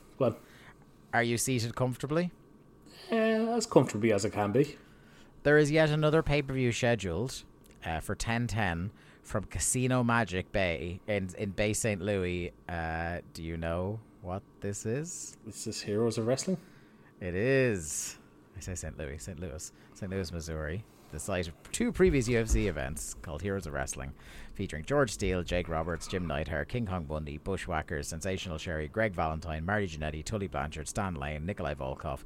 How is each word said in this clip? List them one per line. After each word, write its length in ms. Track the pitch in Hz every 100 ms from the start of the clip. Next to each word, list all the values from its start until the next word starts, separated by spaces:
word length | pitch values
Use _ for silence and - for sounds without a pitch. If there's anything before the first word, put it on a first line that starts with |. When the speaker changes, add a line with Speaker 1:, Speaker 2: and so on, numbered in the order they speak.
| - -
Speaker 1:
Well, 180 | 123 - - - - - - - -
Speaker 2:
are 120 | 117
you 140 | 117 117
seated 380 | - 127 117 -
comfortably? 560 | 127 123 135 156 175 - - - - - - - -
Speaker 1:
Uh, 40 | 226
as 500 | 220 220 226 240 -
comfortably 480 | - 110 104 113
as 120 | 101 101
I 40 |
can 220 | 104 101
be. 260 | 110 147 - - - - - - -
Speaker 2:
There 160 | 143 151
is 140 | 147
yet 180 | 156 156
another 320 | 151 151 160
pay-per-view 480 | 156 143 135 131 123
scheduled, 720 | 110 120 117 95 82 131 - - - - -
uh, 160 | - 80
for 140 | - 98
ten 300 | - 117 120
ten 440 | 104 98 85 98 - - -
from 220 | - 110 92
Casino 580 | 90 - 127 127 127
Magic 480 | 120 117 101 92 -
Bay 480 | 104 90 76 85 92 -
in, 240 | 101 95 -
in 140 | 104
Bay 240 | 90 107
Saint 260 | 104 113 101
Louis. 500 | 98 101 90 87 87 - -
Uh, 520 | 87 82 82 85 85 -
do 80 | -
you 160 | 80 82
know 420 | 82 85 92 110 - -
what 220 | 92 90 - -
this 240 | 101 101 110
is? 500 | 127 165 - - - 110
Speaker 1:
Is 180 | - -
this 160 | 101
Heroes 380 | - 104 117 113
of 80 | 113
Wrestling? 300 | 131 - 180 - - - - - -
Speaker 2:
It 140 | 92
is. 840 | 90 120 135 127 98 76 - - - - - - -
I 40 |
say 140 | - 87
Saint 220 | 80 -
Louis, 200 | 73 76
Saint 180 | - 80
Louis, 320 | 90 69 - - - -
Saint 160 | 98
Louis, 200 | 95 87
Missouri, 540 | 85 80 80 76 92 - - -
the 80 | 76
site 280 | - 92 82
of 40 | - -
two 180 | - 233
previous 360 | - 185 143 113
U 100 | 117
F 80 | 110
C 200 | 113 104
events 460 | 76 67 78 - -
called 200 | - 73
Heroes 260 | 98 98 82
of 60 |
Wrestling, 400 | 71 65 - 67 - - - -
featuring 320 | - 95 80 80
George 260 | 147 127
Steele, 320 | - 98 92
Jake 240 | 82 90 82
Roberts, 400 | 80 82 82 -
Jim 180 | 95 87
Neidhart, 440 | 73 78 76 73
King 160 | 123 107
Kong 160 | 92
Bundy, 340 | 73 76 76 76
Bushwhackers, 720 | - 92 - 78 76 78 76
Sensational 500 | 82 95 95 95 78
Sherry, 300 | 92 78 76
Greg 260 | 110 110
Valentine, 520 | 87 80 78 85 78 82
Marty 220 | 107 98
Jannetty, 340 | 78 76 76
Tully 240 | - 107 95
Blanchard, 400 | 69 73 78 71
Stan 280 | - 98 80
Lane, 300 | 71 76 82
Nikolai 280 | 104 78
Volkov, 500 | 71 65 69 76 67